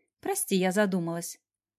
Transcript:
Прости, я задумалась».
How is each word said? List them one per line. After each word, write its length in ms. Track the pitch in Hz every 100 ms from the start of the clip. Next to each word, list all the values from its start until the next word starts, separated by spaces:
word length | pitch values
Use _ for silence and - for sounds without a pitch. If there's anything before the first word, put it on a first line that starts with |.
| _ _
Прости, 340 | 359 392 - 190
я 160 | 185
задумалась». 680 | 185 208 185 165 170 170 - _ _ _